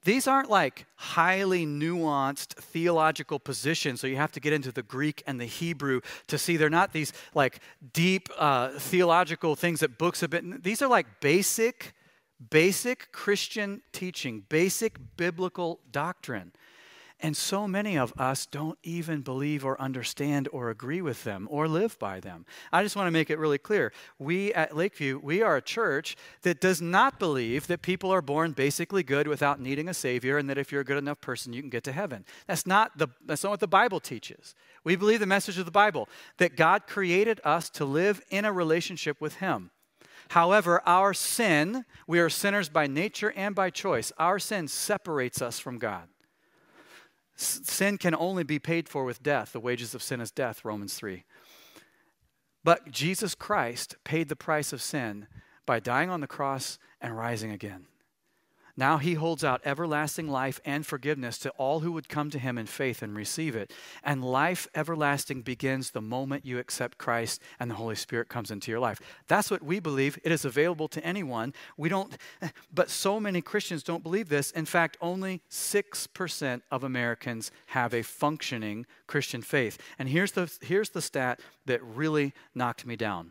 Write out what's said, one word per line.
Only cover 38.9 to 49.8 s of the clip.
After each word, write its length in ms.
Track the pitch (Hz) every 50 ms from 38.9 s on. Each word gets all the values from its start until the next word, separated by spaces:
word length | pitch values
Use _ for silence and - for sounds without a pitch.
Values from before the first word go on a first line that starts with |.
| 185 151 - 156 147 _
with 160 | 156 151 -
him. 340 | - 190 185 147 107 90 87 _ _ _ _ _ _ - - - - - _
However, 520 | - 175 170 175 196 214 190 175 170 180 -
our 300 | - 175 185 196 202 185
sin, 720 | - - - - - 233 208 160 147 151 180 226 262 240 _ _ - -
we 120 | - 160 170
are 100 | 170 160
sinners 400 | - - - 202 196 208 190 147
by 180 | 151 - 147
nature 460 | 139 135 147 180 214 - - - 214 -
and 200 | 196 190 208 196
by 160 | 196 190 185
choice. 420 | - - - 196 160 117 107 - - -
Our 200 | 156 175 190 202
sin 300 | - - 220 196 165 -
separates 720 | - - - - 208 190 _ 185 160 143 127 123 - -
us 180 | 131 120 117 -
from 200 | - 127 123 117
God. 300 | 120 110 101 90 85 85 _ _ _ _ _ _ _ _ _ _ _ _ _ - - - - - - _ _ _ _ _ _
S-, 260 | - - - - - -
sin 340 | - - - 190 196 208 185
can 160 | - 180 160
only 300 | 156 165 180 190 185 165
be 160 | 139 151 147
paid 280 | _ - 165 170 160 -
for 140 | - 147 131
with 180 | 127 120 -
death. 300 | 127 147 147 131 107 -
The 80 | - 127
wages 340 | 110 123 123 117